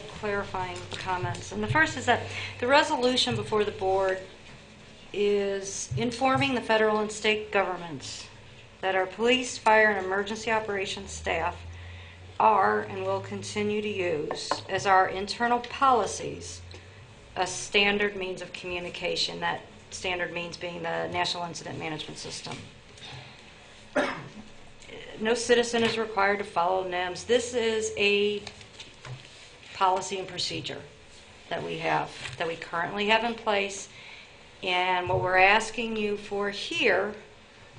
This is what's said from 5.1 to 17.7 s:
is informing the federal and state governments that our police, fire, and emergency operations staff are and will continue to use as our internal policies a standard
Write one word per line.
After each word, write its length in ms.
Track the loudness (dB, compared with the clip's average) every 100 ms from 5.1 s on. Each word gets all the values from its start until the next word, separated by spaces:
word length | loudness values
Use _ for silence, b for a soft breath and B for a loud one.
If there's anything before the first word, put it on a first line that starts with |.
is 760 | 0 2 2 0 -2 -6 -8 -6 -2
informing 560 | -2 2 2 4 2
the 80 | 0
federal 380 | 4 6 6 4
and 120 | 0
state 400 | 0 0 0 2
governments 760 | 2 2 -2 -6 -10 -10 -12 -14 -18 -20 -20 -20 -6
that 140 | 0 0
our 100 | 0
police, 520 | 0 2 4 0 2
fire, 320 | 6 8 8
and 140 | 4 0
emergency 460 | 0 -2 -4 0
operations 600 | 0 0 -4 -4 -6 -10
staff 440 | -8 -2 0 -2 -4 -12 B B B B B B 4
are 420 | 6 8 4 2
and 220 | -2 -4
will 180 | -2 -2
continue 600 | -4 -8 -6 -2 0 0
to 60 | -2
use 640 | -2 -2 0 -2 -4 -2 -4 -2
as 180 | 0 6
our 220 | 6 6
internal 520 | 0 -4 -2 2 2
policies 1040 | 0 2 6 6 4 -4 -6 -8 -12 -14 -16 B B B B B -10 -4
a 100 | -4
standard 680 | -4 0